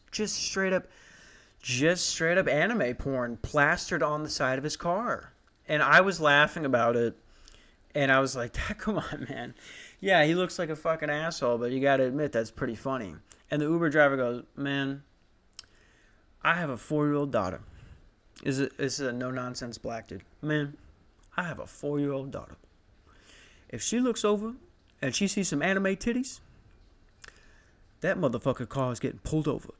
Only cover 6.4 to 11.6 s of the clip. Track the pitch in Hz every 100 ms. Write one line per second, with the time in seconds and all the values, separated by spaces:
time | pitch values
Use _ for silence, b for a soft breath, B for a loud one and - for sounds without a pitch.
6.4 | 147 170 139 123 117 120 117 - - b
7.4 | b b b b _ 147 135 135 135 131
8.4 | 120 - - 208 220 196 - 151 - 131
9.4 | 123 - B B B B 196 175 151 175
10.4 | 180 - 160 151 165 160 147 147 165 -
11.4 | 123 117